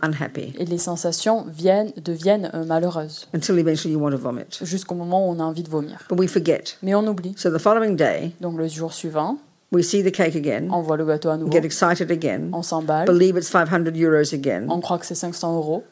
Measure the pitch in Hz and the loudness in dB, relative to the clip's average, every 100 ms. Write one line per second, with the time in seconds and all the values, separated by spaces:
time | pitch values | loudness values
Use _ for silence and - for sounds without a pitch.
0 | 156 151 147 - - 135 170 170 180 170 | -2 -2 -6 -8 -10 -8 -4 -4 -4 -4
1 | 175 165 214 220 - 156 180 196 214 - | -4 -2 0 0 -2 0 2 4 0 -6
2 | 160 165 175 208 180 165 160 165 175 170 | -8 -2 2 2 0 -4 0 0 0 -2
3 | 156 156 - 160 - 180 160 151 170 156 | -6 -10 -8 -4 0 2 2 0 0 0
4 | 147 139 131 120 - - 180 185 185 175 | 0 -2 -4 -8 -10 -10 -6 -6 -6 -8
5 | 170 185 190 170 160 160 165 156 147 - | 0 2 2 0 -2 -4 -4 -4 -4 -8
6 | - 180 185 190 165 147 - - 190 202 | -2 0 2 2 2 2 -2 -8 0 2
7 | 214 196 175 196 185 160 208 226 220 170 | 2 -2 -6 -4 -2 2 4 4 2 2
8 | 143 78 170 170 175 165 160 156 160 - | 2 0 -4 -6 -6 -4 -4 -4 -8 -6
9 | 165 156 160 285 - _ _ 175 170 202 | -6 -2 -2 -4 -10 _ _ 2 2 2
10 | 190 185 170 160 143 107 170 175 160 156 | 2 2 2 0 -2 -2 -2 -2 0 0
11 | 156 151 165 156 160 165 160 - 175 175 | 2 0 0 0 2 4 2 2 4 4
12 | 160 165 156 95 82 170 170 165 156 151 | 0 0 0 -2 -4 -6 -4 -2 0 2
13 | 185 175 185 180 170 190 160 175 165 165 | 4 6 6 2 2 2 4 2 0 2
14 | 165 156 147 147 135 92 104 175 170 175 | 4 4 2 0 -2 -2 -2 -4 -2 -4
15 | - 170 175 170 170 165 151 165 - | -4 -6 -6 -4 -4 -2 -2 -4 -6